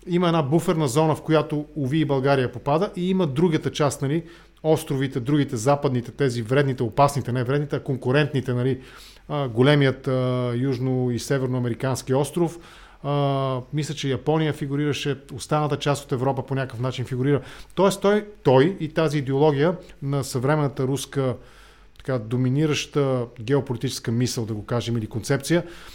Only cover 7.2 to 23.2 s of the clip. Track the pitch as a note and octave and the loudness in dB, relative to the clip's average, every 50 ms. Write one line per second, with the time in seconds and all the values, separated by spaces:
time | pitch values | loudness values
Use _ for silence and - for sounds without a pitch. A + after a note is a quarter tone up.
7.2 | G#2 - A#2+ C3 A#2+ A#2 C#3 D3 D3+ C#3+ - C3+ - - C3+ A#2+ - B2 B2+ D3 | -4 -2 -2 -2 0 0 0 -2 -2 -2 -4 -4 -4 -4 -4 -4 0 0 2 2
8.2 | D3+ - - C3 - C3+ B2 B2 B2 C3+ B2+ C3 - - - - - - - - | 2 2 0 -2 -2 -2 0 0 0 0 -2 -2 -6 -12 -20 -20 -20 -20 -20 -20
9.2 | - - D3 D3 C#3 B2+ A2 A2+ B2+ C#3+ D3 D3 C#3 C3+ C3 - - C#3 B2+ B2+ | -12 -8 -6 -4 -4 -2 2 4 6 6 6 6 6 4 2 0 -2 -2 0 0
10.2 | B2+ B2+ B2+ B2+ B2 B2 A#2+ A#2+ C3 C#3 C3+ A#2 C3 C3 C3 B2+ B2+ B2 A#2+ A2+ | 0 0 0 0 -2 -2 -2 -2 -2 -2 -2 -2 -2 0 0 0 0 0 -2 -2
11.2 | - - C#3+ C3+ C3 B2 B2+ B2+ B2 A#2+ A#2 - - C3+ B2+ B2+ - - B2+ C3+ | -2 -2 -2 0 0 0 -2 -2 -2 -2 -2 -2 -2 -2 -2 -2 -2 0 0 2
12.2 | D3 - - F3 E3+ D#3+ E3+ - - - - - - - - - - C#3+ C#3+ D3 | 0 0 0 -2 -2 -2 -2 -6 -16 -20 -20 -20 -20 -20 -18 -10 -6 -2 0 0
13.2 | C#3+ C#3 C#3 C3+ C3+ C3 C3 B2 B2 - D3 D3+ C#3+ C#3+ D3+ - - C#3 B2+ - | 2 0 0 0 -2 -2 -4 -4 -6 -6 -4 -4 -4 -4 -6 -4 -4 -2 -2 -2
14.2 | - D3+ D#3 D#3+ D#3+ D3+ D3 - D3+ C3+ C#3+ C#3+ D3+ D3 C3+ - - D3 C3+ C3+ | 0 0 0 2 2 0 -2 -2 -4 -4 -2 -2 0 -2 -2 -2 -2 -4 -6 -6
15.2 | - - C#3+ A#2+ - - D#3 D3+ D3+ C#3 C#3+ - - D3 C#3+ - - - C#3 A#2 | -8 -14 -14 -12 -6 -2 0 0 0 0 -2 -2 0 0 -2 -2 -2 -4 -4 -2
16.2 | B2+ C3+ B2+ C3 C3 - C3+ C3+ C3 B2+ - A2+ B2+ C3 B2+ - A#2+ - C3 A#2+ | 0 0 0 -2 -4 -4 -4 -4 -4 -4 -6 -6 -4 -4 -4 -4 -6 -4 -4 -2
17.2 | B2+ C#3+ C#3+ B2+ C3+ - - - - - - - F#3 G3 G3 G3 - G3 G#3 G#3+ | 2 2 2 2 0 -4 -14 -18 -18 -8 0 2 2 2 2 2 2 2 4 2
18.2 | G#3 - - - - D3 B2+ C3 C#3 F3+ G3 - E3 D3 - E3+ D#3+ D3+ C#3+ D3+ | 2 -2 -8 -2 4 6 8 8 8 6 2 -2 -6 -4 0 0 0 0 0 -2
19.2 | B2+ C3 C3+ C3+ D3+ D#3 C#3+ C3+ D3 F3 F3 - - - - - C#3+ C#3 C#3+ C#3+ | -2 0 2 4 4 4 4 4 2 2 0 -2 -6 -16 -16 -10 -6 -4 -2 -2
20.2 | C3+ - - B2+ A#2 C#3 D#3 D3+ D3 C3+ C3 - C3 C3 C#3+ C3 - - - C#3 | -2 -2 -2 -2 0 2 2 2 2 0 -2 -2 -2 -2 -2 -2 -4 -6 -4 -2
21.2 | C3+ B2+ A2 - - - - - - - - - - - - - - - C3 B2 | -2 -2 -2 -4 -8 -18 -20 -20 -20 -20 -20 -20 -20 -20 -20 -12 -6 -4 -4 -4
22.2 | G#2+ A2 B2+ B2 B2+ B2+ C3 C#3+ D#3+ D3 C#3+ - - - - D3 C#3+ C3+ C3 B2 | -4 -2 -2 0 0 2 2 2 2 2 0 -2 -4 -4 -2 0 0 0 0 -2